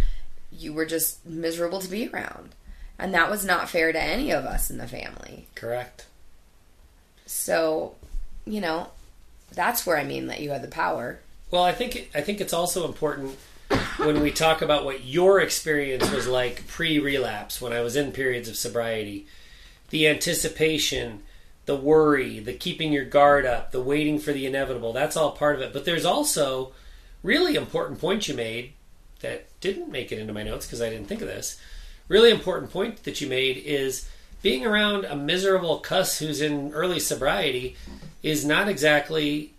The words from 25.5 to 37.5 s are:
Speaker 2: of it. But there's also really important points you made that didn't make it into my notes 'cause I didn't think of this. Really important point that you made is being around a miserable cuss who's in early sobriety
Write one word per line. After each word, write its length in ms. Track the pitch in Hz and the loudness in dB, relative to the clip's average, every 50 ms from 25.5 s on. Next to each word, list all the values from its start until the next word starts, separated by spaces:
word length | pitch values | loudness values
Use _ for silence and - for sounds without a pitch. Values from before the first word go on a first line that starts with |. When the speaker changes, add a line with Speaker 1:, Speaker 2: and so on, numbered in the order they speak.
| 147 | 2
Speaker 2:
of 60 | 131 131 | 2 -2
it. 100 | 113 - | -4 -6
But 120 | 139 - | -4 -2
there's 220 | 180 170 156 143 | 0 0 2 2
also 680 | 175 208 294 294 - - 165 143 135 131 127 131 - - - - - - - - - - - - | 2 2 2 2 2 2 2 2 2 0 -2 -4 -6 -10 -16 -20 -20 -20 -20 -20 -20 -20 -8 0
really 320 | 180 247 330 370 330 294 | 2 2 4 4 2 2
important 460 | 147 123 - - 170 - - 131 110 | 0 -2 -2 -2 -2 -2 -2 -4 -4
points 280 | 151 170 202 220 196 - | 0 0 0 0 -2 -4
you 60 | 131 | -4
made 380 | 123 117 113 113 117 120 - - - - - - - - - - - | -4 -4 -4 -6 -6 -8 -10 -16 -20 -20 -20 -20 -20 -20 -20 -16 -12
that 260 | - 123 120 - - - - - | -10 -8 -8 -10 -12 -16 -16 -6
didn't 300 | - 185 - 349 349 302 - | -4 -4 -4 -4 -6 -6 -6
make 180 | 131 113 - | -8 -6 -6
it 80 | 117 107 | -6 -6
into 140 | 107 107 104 | -6 -6 -6
my 100 | 107 107 | -6 -6
notes 240 | 107 113 139 - | -6 -6 -6 -8
'cause 160 | - - 117 117 | -8 -4 -4 -4
I 80 | 113 | -2
didn't 160 | 110 110 98 | -4 -6 -8
think 140 | - 202 233 | -8 -8 -6
of 80 | 220 113 | -6 -8
this. 280 | 101 - - - - - - - - - - - - - - - | -8 -8 -8 -8 -10 -10 -14 -16 -14 -14 -14 -14 -18 -18 -4 4
Really 220 | - 226 233 233 | 6 8 10 10
important 420 | 208 156 - 180 175 165 135 - - | 8 6 2 -2 -2 -2 -4 -6 -4
point 320 | 180 208 240 214 - - | -2 -2 -2 -4 -8 -10
that 160 | 147 - - | -8 -6 -6
you 80 | 147 127 | -4 -2
made 300 | 127 131 131 131 127 127 | 0 0 2 0 0 -2
is 480 | - 147 147 139 135 131 127 - - - - - - - - - - | -4 -2 -2 0 0 -2 -4 -4 -8 -12 -14 -16 -18 -20 -18 -2 0
being 240 | 202 254 254 254 | 0 0 2 2
around 380 | 220 208 208 208 208 202 196 190 | 2 2 4 4 2 2 0 -2
a 100 | 160 147 | -4 -6
miserable 640 | 143 143 151 175 185 190 196 190 185 175 165 147 - | -4 -2 0 0 2 4 4 4 4 4 2 0 -2
cuss 400 | - - 160 185 190 - - - | -2 0 0 2 2 2 0 -2
who's 220 | 156 156 147 135 | -2 -4 -2 -2
in 320 | 151 151 147 143 139 147 147 | 0 0 0 -2 -4 -4 -2
early 260 | 151 175 185 175 156 | -2 0 0 0 0
sobriety 800 | - - 156 117 127 147 175 202 170 139 | 0 -2 -2 0 0 0 2 2 0 0